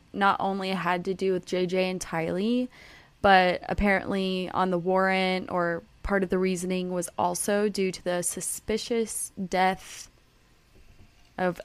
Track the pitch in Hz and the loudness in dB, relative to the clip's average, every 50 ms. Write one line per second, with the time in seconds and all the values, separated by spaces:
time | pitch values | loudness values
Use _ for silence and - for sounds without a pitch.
0 | _ _ - 202 196 196 - - - 196 196 196 190 190 190 185 170 175 180 175 | _ _ -2 2 2 4 4 2 0 -2 -2 -2 -2 -2 -4 -2 0 0 0 0
1 | 175 190 185 - 190 190 185 180 180 - 190 180 180 175 185 185 185 185 185 175 | -2 -4 -4 0 0 0 0 0 -2 -2 0 0 0 0 2 0 0 0 -2 -6
2 | - - - 165 160 175 175 180 202 226 240 247 254 254 - - - - - - | -6 -6 -4 -4 -2 -2 -2 0 0 0 0 0 -2 -4 -8 -18 -20 -20 -20 -20
3 | - _ _ _ - 202 190 185 185 180 - - - - 185 - 202 202 196 185 | -20 _ _ _ 6 8 8 8 8 4 2 -2 -4 -4 -2 2 2 4 2 2
4 | - - 202 196 190 185 185 185 185 - - - 185 185 180 175 165 185 185 190 | 0 -2 -2 -2 0 -2 -2 -2 -4 -4 -2 0 0 0 0 0 0 2 2 4
5 | 190 190 190 190 190 185 185 185 - - - 180 170 170 170 170 - - - - | 4 4 2 2 2 2 0 -2 -2 -2 -2 0 0 0 -2 -4 -8 -12 -20 -12
6 | - - 202 196 190 180 196 185 190 185 185 170 180 185 185 185 180 180 180 180 | -4 -2 0 0 2 0 0 0 2 0 0 -2 -2 -4 -2 -2 -2 -2 -4 -4
7 | 170 - - - - 175 180 - - - 202 202 208 214 196 202 190 190 180 - | -4 -6 -2 -2 0 0 0 -2 -2 0 0 2 0 0 0 0 -2 -2 -2 -6
8 | - 180 180 175 175 - - 185 - - - - - - 214 220 - - 240 233 | -6 -4 -4 -2 -2 -4 -4 -4 -6 -6 -8 -8 -4 -4 -4 -4 -2 -2 -2 -2
9 | 226 208 - - - - - - 190 175 - 180 185 190 190 185 - - - - | -2 -2 -4 -8 -8 -10 -8 -8 -6 -2 0 2 2 2 2 -2 -8 -16 -16 -16
10 | - - _ _ _ _ _ _ _ _ _ _ _ _ _ - - - - - | -18 -20 _ _ _ _ _ _ _ _ _ _ _ _ _ -20 -20 -20 -20 -20
11 | - - _ - - _ _ - 185 180 180 - | -20 -20 _ -20 -20 _ _ -2 -2 -2 -2 -4